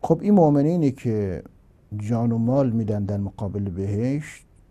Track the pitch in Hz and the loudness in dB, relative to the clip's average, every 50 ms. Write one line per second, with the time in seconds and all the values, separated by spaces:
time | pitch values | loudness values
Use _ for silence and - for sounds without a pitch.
0 | - - 165 160 - 202 208 196 170 151 147 143 143 151 170 180 165 135 120 - | 2 0 0 0 2 4 6 6 6 6 6 4 2 2 2 2 2 0 0 0
1 | - 123 110 107 101 98 90 73 - - - - _ _ _ _ _ _ - 104 | -4 -2 -2 -2 -2 -2 -4 -6 -8 -12 -20 -20 _ _ _ _ _ _ -10 -8
2 | 104 104 120 117 117 120 117 113 113 117 127 139 139 123 113 117 113 101 107 104 | -4 -2 -2 0 0 0 0 0 0 0 2 2 0 0 0 -2 -2 -2 -2 -2
3 | 101 95 104 101 101 98 - - 110 98 92 104 101 98 87 87 98 98 101 101 | -2 -2 -2 -4 -4 -6 -6 -8 -8 -6 -4 -4 -4 -4 -4 -6 -4 -4 -2 -2
4 | 113 127 139 147 151 - - - _ _ _ _ _ _ | -2 -2 -2 -4 -6 -10 -16 -20 _ _ _ _ _ _